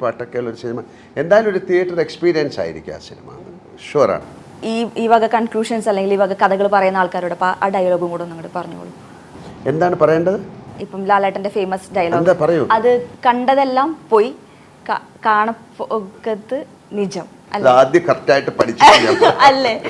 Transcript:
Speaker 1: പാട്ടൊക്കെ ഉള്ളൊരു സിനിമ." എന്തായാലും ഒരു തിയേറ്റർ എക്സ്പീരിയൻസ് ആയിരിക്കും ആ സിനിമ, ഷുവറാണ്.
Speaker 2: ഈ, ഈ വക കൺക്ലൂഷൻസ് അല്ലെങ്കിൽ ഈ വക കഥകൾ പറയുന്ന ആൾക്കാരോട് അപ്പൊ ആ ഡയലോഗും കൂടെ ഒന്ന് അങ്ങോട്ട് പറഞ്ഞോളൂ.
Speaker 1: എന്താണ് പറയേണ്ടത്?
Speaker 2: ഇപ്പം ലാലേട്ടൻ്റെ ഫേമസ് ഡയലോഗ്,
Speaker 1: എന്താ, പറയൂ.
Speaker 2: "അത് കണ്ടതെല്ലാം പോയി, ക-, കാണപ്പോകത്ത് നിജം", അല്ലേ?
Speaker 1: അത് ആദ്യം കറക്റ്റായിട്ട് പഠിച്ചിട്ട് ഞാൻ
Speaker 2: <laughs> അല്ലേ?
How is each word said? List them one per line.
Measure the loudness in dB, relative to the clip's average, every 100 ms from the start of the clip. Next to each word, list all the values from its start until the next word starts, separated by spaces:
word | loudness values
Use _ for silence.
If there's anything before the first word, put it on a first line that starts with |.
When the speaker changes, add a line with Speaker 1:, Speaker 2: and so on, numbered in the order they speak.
Speaker 1:
പാട്ടൊക്കെ | -6 -6 -8 -8
ഉള്ളൊരു | -8 -8
സിനിമ." | -10 -10 -12 -20 -14 -6
എന്തായാലും | 2 4 4
ഒരു | -4 0
തിയേറ്റർ | 0 0 -2 -4
എക്സ്പീരിയൻസ് | -2 -2 0 -2 -4
ആയിരിക്കും | -8 -8 -14 -16
ആ | -16
സിനിമ, | -20 -20 -20 -20 -20 -20 -20 -6
ഷുവറാണ്. | 2 2 0 -6 -20 -20 -12 -6
Speaker 2:
ഈ, | -4 -4 -4
ഈ | 2
വക | 2 4 0
കൺക്ലൂഷൻസ് | -2 -4 -4 -4 -2
അല്ലെങ്കിൽ | -2 0
ഈ | 2
വക | 0 2
കഥകൾ | 2 2 2 4
പറയുന്ന | 2 2
ആൾക്കാരോട് | -2 -2 -6 -2
അപ്പൊ | -2
ആ | 0 -2 0
ഡയലോഗും | 0 0 -2
കൂടെ | -6 -10
ഒന്ന് | -12
അങ്ങോട്ട് | -12 -10
പറഞ്ഞോളൂ. | -10 -14 -16 -18 -20 -20 -20 -20 -20 -10 -6
Speaker 1:
എന്താണ് | 0 0 2
പറയേണ്ടത്? | 2 2 0 -2 -6 -18 -20 -16
Speaker 2:
ഇപ്പം | -14 -8 0
ലാലേട്ടൻ്റെ | 2 2 -2 -6 -4
ഫേമസ് | -4 -6 -6 -4
ഡയലോഗ്, | 0 0
Speaker 1:
എന്താ, | 2 2
പറയൂ. | 2 2 2 2
Speaker 2:
"അത് | 2 0 -2 -4 0
കണ്ടതെല്ലാം | 0 2 2 2 0 -2 -4 0
പോയി, | 2 2 -4 -20 -20 -20 -20 -8
ക-, | -8 -8 -6 0
കാണപ്പോകത്ത് | 2 0 -4 -12 -14 -6 -6 -6 -12 -8 -8 -6 -10 -10 -20 -12 -6
നിജം", | -6 -6 -12 -18 -10
അല്ലേ? | 0 4
Speaker 1:
അത് | 6
ആദ്യം | 6 2 0
കറക്റ്റായിട്ട് | -4 2 0 0 -4
പഠിച്ചിട്ട് | -4 6 6 8 2
ഞാൻ |
Speaker 2:
<laughs> | 2 2 6 4
അല്ലേ? | 4 0 -2